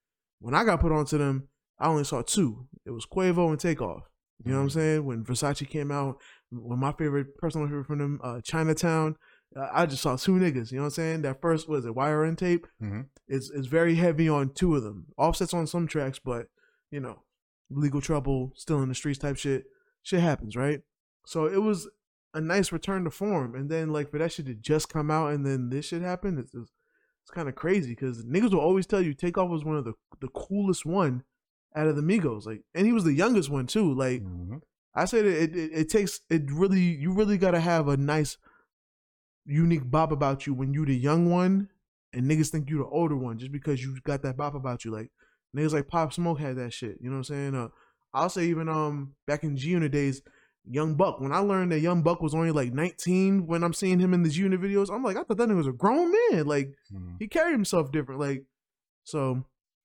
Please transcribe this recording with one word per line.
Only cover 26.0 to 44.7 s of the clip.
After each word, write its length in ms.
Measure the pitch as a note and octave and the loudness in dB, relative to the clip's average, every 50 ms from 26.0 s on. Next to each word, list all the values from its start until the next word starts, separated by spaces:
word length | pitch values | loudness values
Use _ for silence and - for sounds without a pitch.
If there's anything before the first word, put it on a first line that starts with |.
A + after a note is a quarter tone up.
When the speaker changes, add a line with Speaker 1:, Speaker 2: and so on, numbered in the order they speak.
Speaker 1:
happened, 380 | F3 F3+ F3+ F3+ - G3+ F3+ C#3 | -4 -4 -4 -4 -4 -4 -4 -4
it's, 140 | A#2+ - - | -6 -8 -12
it's, 180 | A#2+ A#2 - _ _ _ _ _ _ _ _ _ _ _ | -16 -16 -16 _ _ _ _ _ _ _ _ _ _ _
it's 80 | - | -14
kinda 220 | - F3+ D#3+ C#3 B2 | -10 -8 -6 -6 -6
crazy 420 | - - E3 F#3 G#3 D#3 B2 A#2+ | -4 0 2 2 2 2 -2 -6
'cause 300 | - C#3 C3 A#2+ A#2 A2+ | -6 -6 -6 -6 -6 -8
niggas 260 | A#2 C3+ F#3 A#3 A#3 | -2 0 2 4 4
will 80 | F#3+ E3 | 4 4
always 260 | C#3+ E3+ F#3 F#3+ F3 | 4 4 4 2 2
tell 160 | - G#3+ G3 | 2 2 2
you 120 | F#3 D#3+ C#3 | 2 0 0
Takeoff 360 | - - F3 E3+ G3 F#3 F3+ | -2 -4 -2 0 0 0 0
was 140 | E3+ D#3 D3 | 0 -4 -2
one 140 | D#3 D#3 D3+ | -2 -4 -4
of 80 | B2+ | -4
the, 80 | A2+ A2 - _ _ - _ | -6 -10 -12 _ _ -16 _
the 80 | - B2+ | -12 -10
coolest 560 | - - - - G3 G#3 G3+ G3 F3+ - - | -10 -10 -8 -4 -2 0 0 0 0 0 -2
one 380 | D3+ F3 G3+ F3+ D3 B2+ B2 - _ _ _ _ _ _ _ _ _ _ | -2 0 2 2 2 0 -2 -6 _ _ _ _ _ _ _ _ _ _
out 120 | D3+ D3+ D#3 | 0 0 2
of 80 | D3 | 2
the 60 | D3 | 2
Migos. 440 | D3 E3 G#3 A#3 E3 C#3 A2+ G#2+ G2+ | 2 2 2 2 2 0 -2 -4 -8
Like, 180 | G#2+ A2 G#2 - _ _ | -10 -12 -12 -14 _ _
and 100 | D#3+ G3 | 2 4
he 60 | A3+ | 4
was 140 | A#3+ A3+ F3+ | 4 4 4
the 80 | E3 C#3 | 4 4
youngest 360 | C#3+ F#3 A#3 B3+ G#3 D#3 C3+ | 4 4 4 4 2 2 2
one 160 | D3 C3+ B2+ B2 | -2 -4 -4 0
too. 260 | - A3 G#3 D#3+ C3+ | 0 2 2 4 2
Like, 280 | C3 C3+ C3 B2+ A#2 G2+ | 2 0 0 0 -2 -4
Speaker 2:
Mm-hmm. 340 | F#2 F2+ F2 F2 F2+ A2+ D#3 - _ _ _ _ _ _ | -8 -10 -10 -10 -10 -10 -12 -14 _ _ _ _ _ _
Speaker 1:
I 100 | - E3 | -2 -2
say 160 | F3+ - A3+ G#3 | 2 2 4 4
that 180 | G3+ F3+ D3+ E3 | 4 4 4 2
it, 120 | D#3+ D#3+ | 0 0
it, 160 | F3+ D#3+ D#3+ D#3 | -4 -4 -4 -2
it 160 | D#3 D#3+ D#3 | -2 -2 2
takes, 300 | - A3 G3+ F3 - - - _ | 2 2 2 2 -4 -8 -4 _
it 220 | E3 E3 C#3+ C3+ | 0 0 0 -2
really, 300 | C#3+ D#3 F#3+ G3 F#3+ F#3 | 0 2 2 4 6 4
you 320 | F3+ F3 E3+ C#3 C#3+ F3+ F#3 | 4 4 2 0 -2 0 2
really 240 | G3+ G#3+ G3+ G#3 F3+ | 2 2 2 4 4
gotta 220 | F#3+ F#3 E3+ E3+ | 4 4 4 4
have 260 | E3 F3 E3+ E3 D3+ C#3+ | 2 2 2 2 2 2
a 80 | C#3+ C3+ | 2 2
nice, 400 | C#3 C#3+ D3+ D#3 D3+ C#3+ - - _ _ _ _ _ _ _ _ _ _ _ _ _ _ _ _ _ _ _ _ _ | 2 2 2 0 0 -2 -4 -10 _ _ _ _ _ _ _ _ _ _ _ _ _ _ _ _ _ _ _ _ _
unique 440 | - C#3+ D#3 E3 E3+ E3+ D#3 C3 B2 | -2 2 4 4 4 4 2 2 0
bop 220 | B2+ D#3 D#3+ D#3 | 2 2 2 2
about 340 | D3+ C#3 D3 C#3 C#3 C#3 - D3 | 2 0 2 0 0 -2 -2 -4
you 60 | C#3 | -2
when 200 | B2+ C3+ C3+ C#3 | -2 -2 -2 0
you 120 | D3+ D#3 | 0 0
the 100 | C#3 C3+ | 0 0
young 340 | B2 B2 C#3+ D3+ E3+ F3 E3+ | 2 2 2 4 4 4 4
one 400 | F3 F3+ F3+ F#3 F#3+ G3 G3+ - _ _ _ _ _ _ _ _ - | 4 4 4 4 4 2 2 -2 _ _ _ _ _ _ _ _ -4
and 160 | B2 B2+ C3+ | -2 0 2
niggas 200 | D#3 D#3 D#3 D3 | 4 2 2 2
think 200 | - D#3+ C#3+ C3+ | 0 -4 -4 -2
you 80 | D#3 D3 | -4 -4
the 80 | B2+ | -4
older 300 | A2+ C#3+ D#3 E3+ D#3 D3 | -2 0 0 0 0 0
one 220 | C3+ B2+ A#2+ A2+ A2 | -2 -4 -4 -6 -8
just 140 | B2+ C3 | -10 -10
because 300 | C#3+ C#3+ - D#3 C#3+ B2+ B2+ | -10 -8 -4 -2 -2 -2 -2
you 140 | C3+ C3+ C3 - | -6 -8 -8 -6
got 180 | D3+ C#3+ C#3 C#3 | -4 -4 -4 -4
that 140 | C3+ B2+ B2+ | -6 -4 -4
bop 160 | D3 C#3+ D3 | -4 -6 -6
about 300 | C#3 C3 C3 | -6 -6 -6